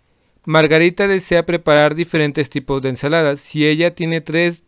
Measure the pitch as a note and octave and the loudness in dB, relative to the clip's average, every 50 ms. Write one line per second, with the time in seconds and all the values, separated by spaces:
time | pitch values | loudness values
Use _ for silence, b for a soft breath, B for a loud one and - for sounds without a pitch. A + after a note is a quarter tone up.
0 | _ _ _ _ _ _ _ _ - D#3+ D#3 D#3+ D#3 D3+ D3+ D#3+ E3+ F3 F3 - | _ _ _ _ _ _ _ _ -6 0 2 2 4 4 4 4 2 2 0 0
1 | G3+ G3+ G3 F#3 F3 - F3+ E3+ E3 F3 E3+ E3 - D#3+ D3 D3 D3 D3+ D3+ D#3+ | -2 0 0 -2 -2 0 0 0 0 0 -4 -2 0 2 4 4 4 2 2 -2
2 | E3+ E3 - D#3+ D3+ D3 C#3+ D#3+ C#3+ - - D3 C3 - C#3 C#3 B2+ C3+ B2+ A#2+ | -6 -4 -2 -2 -2 -2 -2 -4 -4 -4 -6 -10 -6 -4 -4 -4 -4 -4 -6 -4
3 | - C#3+ D#3+ E3 D#3+ C#3+ C#3+ C#3+ - - - D3+ D3 D3+ D3+ D#3 E3+ F3 E3+ - | -4 -2 0 0 0 0 -2 -4 -8 -8 -4 0 0 0 2 2 0 -2 -2 -4
4 | E3+ E3 E3 E3 D#3 - D#3 E3 F3 F3 E3+ - _ | -6 -4 -4 -6 -6 -4 -2 0 0 0 -2 -6 _